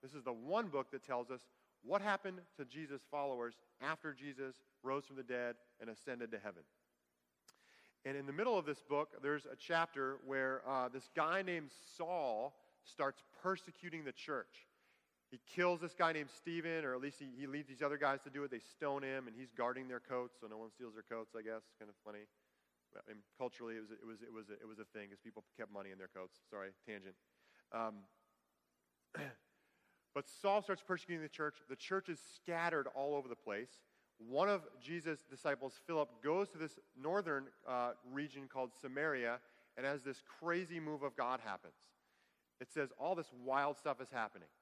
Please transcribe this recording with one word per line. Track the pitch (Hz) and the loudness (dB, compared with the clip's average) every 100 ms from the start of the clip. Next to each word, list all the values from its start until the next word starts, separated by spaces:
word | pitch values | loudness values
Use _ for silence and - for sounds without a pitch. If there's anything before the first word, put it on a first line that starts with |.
This | 131 | -12
is | 143 | -4
the | 123 | -2
one | 117 127 202 214 | -2 2 4 4
book | 139 131 | 2 0
that | 135 - | -4 0
tells | 127 120 | 0 0
us | 127 - _ _ _ | -6 -8 _ _ _
what | - 196 | 2 4
happened | 202 196 196 185 175 - | 4 2 0 -8 -12 -10
to | 131 | -8
Jesus' | 135 156 139 - | -8 -6 -8 -2
followers | 147 143 127 117 113 _ _ | 0 2 0 -2 -6 _ _
after | 135 156 156 | -2 0 -4
Jesus | 131 143 131 135 127 _ _ | -6 -8 -6 -6 -6 _ _
rose | 127 135 135 | 0 0 0
from | 135 | -10
the | |
dead | 123 123 120 117 - _ | -2 0 0 -2 -12 _
and | 113 | -10
ascended | 110 - 123 117 | -8 -6 -4 -4
to | 110 | -4
heaven. | 104 87 73 _ _ _ _ _ _ _ - - _ - - _ | -6 -8 -16 _ _ _ _ _ _ _ -20 -20 _ -20 -20 _
And | 135 139 | -4 -4
in | 139 | -2
the | |
middle | 143 233 208 | 2 4 4
of | 151 | 4
this | 143 | -4
book, | - 143 151 - | 2 2 2 0
there's | 139 147 139 | 0 0 -2
a | 120 | -10
chapter | - 165 165 139 135 135 135 | 2 4 4 2 -2 -2 -2
where, | 135 131 131 123 | 2 2 0 0
uh, | 135 123 | 0 0
this | 131 - - | -2 -4 2
guy | 156 185 | 4 4
named | 185 170 147 - - - | 2 -2 -4 -14 -18 -6
Saul | 170 180 139 110 135 - _ _ | 0 2 4 2 0 -4 _ _
starts | - - 139 - - - | -18 2 2 2 -16 -4
persecuting | 185 190 - - 175 160 | 0 0 -2 -12 -8 -4
the | 143 | -4
church. | - - 139 104 - - _ _ _ _ _ _ | -6 -2 -2 -2 -12 -20 _ _ _ _ _ _
He | 123 - - | -16 -8 4
kills | 180 175 | 6 6
this | 165 | 0
guy | - 170 | 4 6
named | 156 139 | 6 -2
Stephen, | - - 165 165 165 | -6 -2 0 0 0
or | 147 | 2
at | 127 | 0
least | 139 - | -2 -6
he, | 139 123 | -12 -8
he | 139 | -6
leads | 143 139 | -6 -6
these | 127 | 0
other | 147 143 | 0 4
guys | 143 135 143 | 4 4 0
to | |
do | 139 | -4
it. | 143 | -2
They | 123 | -4
stone | - - 147 139 | -8 -2 0 2
him, | 135 135 127 | 0 -2 -4
and | 113 | -10
he's | 127 120 | -12 0
guarding | 120 127 131 | 2 2 -4
their | 123 | -6
coats | - 127 123 - | 0 0 0 -6
so | 110 | -12
no | 110 | -10
one | 113 | -10
steals | - 120 107 | -10 -10 -10
their | 104 | -6
coats, | 113 110 | -6 -4
I | 117 | -6
guess. | 110 113 - _ | -6 -6 -8 _
Kind | 104 | -18
of | 101 | -16
funny. | 107 104 107 _ _ _ _ _ _ | -12 -12 -14 _ _ _ _ _ _
I | - - | -16 -12
mean, | 107 101 _ | -14 -16 _
culturally, | 127 - 117 113 | -4 -4 -6 -6
it | |
was, | 107 | -8
it | 107 113 | -12 -12
was, | 110 | -12
it | 117 | -12
was, | 110 104 | -12 -10
it | 104 110 | -12 -12
was | 107 | -12
a | 107 | -12
thing | 110 101 | -10 -12
'cause | 98 | -12
people | 113 107 - - | -14 -16 -18 -10
kept | 107 | -8
money | 101 98 | -6 -8
in | 95 | -10
their | 92 | -10
coats. | 95 92 - _ | -8 -10 -12 _
Sorry, | 104 95 95 - | -6 -6 -8 -10
tangent. | 104 95 92 _ _ _ - _ | -10 -10 -16 _ _ _ -20 _
Um, | 113 113 104 98 _ _ _ _ _ _ _ _ _ _ - | -2 -2 -2 -16 _ _ _ _ _ _ _ _ _ _ -8
<clears throat> | 143 120 _ _ _ _ _ _ _ | -8 -8 _ _ _ _ _ _ _
but | 143 - | -6 -6
Saul | - 196 208 | 2 6 6
starts | 202 185 - | 6 -2 2
persecuting | 180 - 165 | 0 0 -4
the | 156 | -4
church. | - 151 - - | 0 -2 -2 -10
The | 131 | -8
church | - 190 190 | 0 0 0
is | 160 - - | -6 -8 -12
scattered | - 170 170 160 135 | -2 2 4 4 2
all | 131 139 147 | 0 2 2
over | 131 | 0
the | 120 | -6
place. | - 104 123 - _ _ _ _ | -2 -2 -2 -10 _ _ _ _
One | 113 135 196 | -2 4 6
of | 196 151 127 | 4 0 -14
Jesus' | 123 170 160 151 - | -6 -4 -2 -4 -6
disciples, | 135 156 135 131 - - | -2 0 2 -2 -6 0
Philip, | 165 143 117 | 2 2 2
goes | 143 175 202 | 2 4 2
to | 160 | -2
this | 156 - - 127 | -6 -6 -20 -4
northern, | 139 196 170 143 135 - - | 2 2 4 0 -2 -10 -2
uh, | 123 123 117 123 | 2 2 0 -6
region | 139 147 139 135 | -4 -4 -6 -8
called | 135 127 - | -4 -4 -4
Samaria, | 139 135 156 139 117 123 - - _ - | -6 0 2 4 2 0 -6 -20 _ -2
and | 135 | 0
as | 147 | 0
this | 131 131 - - | -2 -6 -10 -6
crazy | 165 170 175 170 | 2 2 2 -4
move | 156 151 | -2 -2
of | 139 - | -2 2
God | 123 127 | 2 2
happens, | 113 95 85 - - _ _ _ _ _ _ _ | -2 -6 -8 -20 -20 _ _ _ _ _ _ _
it | 127 | -4
says | 156 139 - | 0 -2 0
all | 143 180 | 0 2
this | 156 123 | 0 -6
wild | 127 135 143 143 | 2 6 4 2
stuff | 151 131 | 0 -2
is | 131 | -2
happening. | 127 107 98 78 _ | -2 -2 -4 -18 _